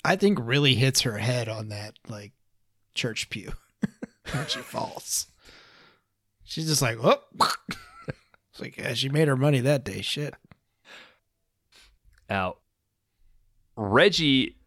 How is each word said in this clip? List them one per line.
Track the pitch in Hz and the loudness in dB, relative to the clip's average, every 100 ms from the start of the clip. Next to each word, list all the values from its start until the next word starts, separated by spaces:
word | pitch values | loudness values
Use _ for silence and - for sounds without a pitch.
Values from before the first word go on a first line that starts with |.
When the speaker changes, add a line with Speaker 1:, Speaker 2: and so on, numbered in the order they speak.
Speaker 1:
I | - 185 | 0 4
think, | 202 202 | 4 2
really | 117 135 143 | 2 4 4
hits | 113 131 127 | 6 4 2
her | 131 104 | 0 -2
head | 107 123 117 | -2 -2 -2
on | 110 107 | -6 -8
that, | 104 107 - - | -10 -12 -16 -14
like, | 107 104 _ _ _ _ _ _ | -14 -14 _ _ _ _ _ _
church | - 123 107 - | -6 -6 -6 -8
pew | 110 98 - _ _ - | -10 -10 -14 _ _ -10
<laughs> | - - _ - | -10 -18 _ -8
when | 131 147 | -6 -6
she | - | -8
falls. | - 120 117 - - - - _ - - - - - _ _ _ _ _ | -8 -8 -8 -10 -8 -6 -8 _ -20 -20 -20 -20 -20 _ _ _ _ _
She's | - - 160 | -12 -8 -2
just | 147 | 0
like, | 127 113 | 0 0
"Oh." | 135 285 - - | 2 2 0 0
<laughs> | - - - - - 719 - - _ _ _ | 0 0 -8 -12 -14 -20 -14 -14 _ _ _
It's | - | -14
like, | 107 - | -14 -8
yeah, | 156 | -6
she | 123 135 | -4 -2
made | 143 156 | 2 2
her | 131 | 4
money | 143 139 | 4 2
that | 123 143 113 | 2 0 -2
day. | 98 | -8
Shit. | 101 - 147 - _ - _ _ _ - - _ _ _ _ _ _ _ _ _ _ _ - | -6 -6 -8 -12 _ -20 _ _ _ -20 -20 _ _ _ _ _ _ _ _ _ _ _ -6
Speaker 2:
Now, | 98 92 - _ _ _ _ _ _ _ _ _ _ _ - | -2 -2 -6 _ _ _ _ _ _ _ _ _ _ _ -6
Reggie, | 104 110 196 160 156 135 127 - | 2 4 4 4 4 4 2 -4